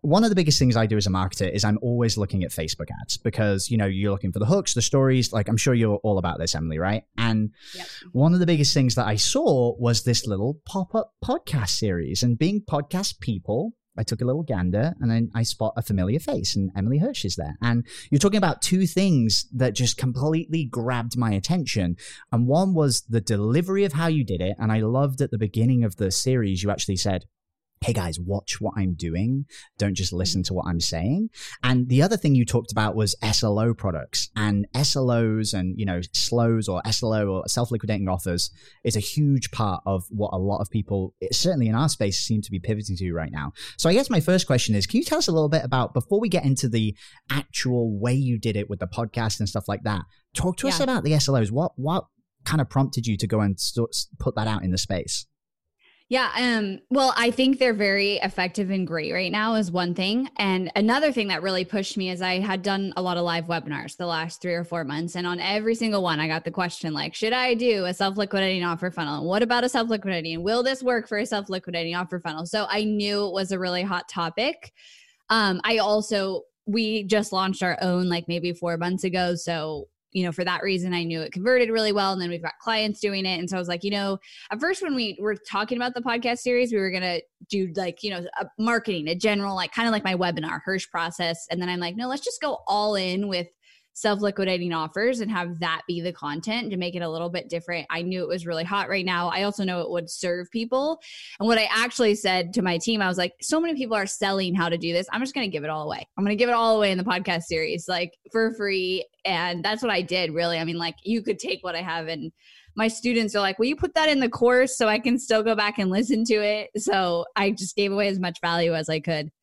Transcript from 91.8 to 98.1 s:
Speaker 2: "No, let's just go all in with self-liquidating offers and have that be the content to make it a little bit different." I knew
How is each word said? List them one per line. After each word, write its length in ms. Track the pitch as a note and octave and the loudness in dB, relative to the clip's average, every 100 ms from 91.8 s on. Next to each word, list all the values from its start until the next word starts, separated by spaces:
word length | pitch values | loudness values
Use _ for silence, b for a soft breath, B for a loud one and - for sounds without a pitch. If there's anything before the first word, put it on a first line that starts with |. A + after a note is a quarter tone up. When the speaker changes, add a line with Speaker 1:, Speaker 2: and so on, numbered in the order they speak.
| F3 | -6
Speaker 2:
"No, 140 | G3 B3 | -6 -6
let's 160 | C#4 | -4
just 160 | A#4+ - | -6 -6
go 180 | D4+ - - | -6 -4 -2
all 300 | G3+ G#3 G3+ | 0 2 0
in 320 | F#3 F#3 G3+ | 0 -2 -2
with 180 | F3+ E3+ _ b b b | -4 -6 _ b b b
self-liquidating 800 | - G#3+ G3+ G#3 G3+ F#3+ F3+ F3 | -4 0 0 0 0 -2 0 -2
offers 480 | E3 D#3+ G3 A#3 B3+ | -4 -4 -2 0 0
and 100 | G#3+ | -2
have 280 | G#3 F3 E3+ | -4 -4 -4
that 220 | E3+ D#3+ - | -2 -2 -4
be 140 | E3+ | -4
the 120 | E3+ | -4
content 580 | F3 D3 D3 F#3+ A3+ A3 | -6 -6 -6 -4 -4 -4
to 60 | F#3 | -4
make 180 | F3 | -4
it 80 | F3+ | -4
a 60 | E3+ | -6
little 200 | E3 F3 | -4 -6
bit 200 | E3+ - | -6 -6
different." 380 | E3+ E3 E3+ D#3+ | -8 -6 -8 -6
I 120 | E3 | -6
knew 200 | F3 | -4